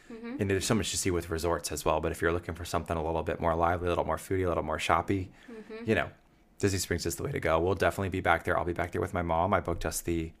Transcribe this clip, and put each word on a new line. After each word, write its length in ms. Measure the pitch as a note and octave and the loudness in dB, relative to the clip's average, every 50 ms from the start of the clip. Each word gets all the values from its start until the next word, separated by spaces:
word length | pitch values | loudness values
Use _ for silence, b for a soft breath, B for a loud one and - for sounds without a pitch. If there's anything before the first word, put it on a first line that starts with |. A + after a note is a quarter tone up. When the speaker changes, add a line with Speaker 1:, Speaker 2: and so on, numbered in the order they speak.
| B B A#3 | B B -16
Speaker 1:
Mm-hmm. 240 | A3 A#3 A#3 B3+ D4 | -14 -12 -10 -4 -2
Speaker 2:
And 100 | G#2 G2 | 0 2
there's 140 | G2 F#2+ - | 2 2 2
so 80 | - A#2+ | 2 2
much 160 | G#2 F2 - | 2 2 0
to 60 | - - | -2 -2
see 120 | - G2 | 0 0
with 200 | F2 E2+ E2+ F2 | 0 0 0 -2
resorts 400 | E2 D#2+ D#2 E2+ E2+ D2 - - D#2 | -4 -2 0 0 0 0 -2 -6 -6
as 120 | D2 - | -2 0
well. 140 | E2 D#2 D#2 | 2 2 2
But 120 | D#2+ E2 D2+ | 2 -2 -2
if 80 | - | 0
you're 120 | E2 E2 E2+ | 0 0 0
looking 220 | F2 - - E2+ | 0 -2 -6 -8
for 100 | - E2+ | -8 -6
something 300 | - - E2+ E2 - E2+ | -4 -4 -4 -2 -2 -2
a 80 | E2 D#2 | -2 -2
little 180 | D#2+ E2 E2 D#2 | -2 -2 -2 -2
bit 180 | E2+ D#2 - | -2 -2 0
more 140 | E2 E2+ D#2+ | 0 0 2
lively, 320 | E2 E2+ E2+ F2+ F2 F2+ | 4 4 2 2 2 2
a 40 | F2 | 0
little 140 | E2+ D#2+ D2+ | 2 2 2
more 100 | D#2+ D#2+ D#2 | 0 0 -4
foodie, 260 | - - G2 F#2 F#2 | -2 -2 0 0 2
a 40 | F2 | 2
little 140 | E2 E2 D2 | 0 0 0
more 160 | D2+ D#2 D#2 | -2 -2 -2
shoppy, 520 | - - E2+ E2 F2+ - G2+ F#2+ F2+ - B B B B | 2 2 2 2 4 2 0 -2 -2 -6 B B B B
Speaker 1:
Mm-hmm. 340 | A#3 A3 G#3+ - A3 A3+ A#3 A3 | -16 -16 -14 -14 -12 -8 0 2
Speaker 2:
you 60 | G#2+ | 2
know, 140 | E2+ - - - _ _ _ _ _ _ _ _ - | 2 2 -2 -6 _ _ _ _ _ _ _ _ -2
Disney 200 | - G2+ G2 F#2 | 0 0 0 0
Springs 240 | - - F2+ E2 - | -2 -2 -2 -2 -2
is 80 | E2+ - | -4 -4
the 80 | - - | -4 -6
way 80 | - | -4
to 80 | - F2+ | -4 -2
go. 220 | - E2 D#2+ D#2+ | 0 2 2 4
We'll 140 | E2+ F#2 G2 | 4 2 2
definitely 320 | F2 F#2 E2+ - - G2 F#2 | 2 2 2 2 0 -4 -2
be 120 | F#2 F#2 | -2 0
back 220 | F2 F2 E2+ E2+ - | 4 4 4 4 4
there. 160 | F#2 E2+ E2+ | 0 0 0
I'll 60 | E2 | 0
be 80 | E2+ F2 | -2 -2
back 180 | - E2+ F2 | -2 -4 -4
there 100 | - F#2 | -2 -4
with 140 | F#2 F2+ - | -4 -2 -2
my 80 | F2 E2+ | -2 0
mom. 320 | E2+ E2 E2 F2 G2 G2+ | 0 2 2 4 4 4
I 60 | F2+ | 2
booked 240 | D#2 F2+ E2 - - | 2 0 -4 -2 -2
us 140 | D#2+ D2+ - | -4 -4 -4
the, 320 | - E2+ E2+ E2 D#2+ D#2+ - _ | -4 -2 -2 -2 -2 -6 -8 _